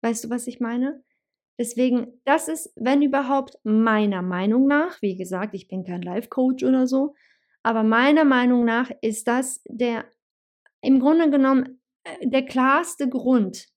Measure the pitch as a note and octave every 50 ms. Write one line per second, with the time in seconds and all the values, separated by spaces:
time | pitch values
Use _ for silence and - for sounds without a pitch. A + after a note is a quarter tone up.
0 | - A3+ A#3 A3 - A3+ A#3 B3 A#3 - B3 - A#3+ A3+ A#3 B3 B3+ C#4 - -
1 | _ _ _ _ _ _ _ _ _ _ _ _ A#3+ A#3 - A3+ B3+ B3+ B3 B3
2 | A3+ - - _ _ C4 C#4+ D#4+ D#4+ - D#4+ D#4 - - _ - A3 A#3+ C4 C#4+
3 | D4 C#4+ C4 C4+ C#4 B3 C#4 C#4 C4+ C4 - - _ G#3+ G#3+ A3 A3+ A3+ A3 G#3+
4 | G#3+ G#3 G3 F#3 F3 F3+ F3+ F3+ F#3 G3+ A3 B3 C4+ C#4 C#4+ D4 D#4 F#4 F4+ -
5 | - G3+ F#3+ F#3 F#3 F3+ F#3+ F3+ G3 G#3+ - F#3+ - _ - F#3 F3+ F3+ F3+ F3
6 | F3 F3+ F3+ G3+ A#3+ - - - B3+ C4 C4 C4 C4 B3+ C4 C4 B3+ B3+ C4 C4
7 | C4+ D4 C#4 _ _ _ _ _ _ _ _ _ _ A3+ A#3 A3 A3 A3 A3 A3+
8 | B3 C#4 D4+ D#4+ D#4+ C#4+ C4+ B3 B3 B3 B3 B3 A#3+ A#3 A3+ A#3 B3+ B3+ A#3+ _
9 | - A3 G#3+ G#3+ - - A#3 B3 B3+ B3+ - - _ - - A3 B3 A#3+ A#3 A3+
10 | - - _ _ _ _ _ _ _ _ _ _ _ _ _ _ - - C4+ C4+
11 | B3 C#4+ D#4 E4 E4+ D#4 C#4 C#4+ C4 C4+ C4+ C4 B3 - - _ _ _ _ _
12 | _ - D#4+ F4 E4+ C4 A3 C4+ C4 C4 - C4 B3+ C4 C#4 D4+ F4 E4+ - -
13 | C#4+ B3+ B3+ C4 - B3 C4 B3 G#3 F#3 F3+ - - _ _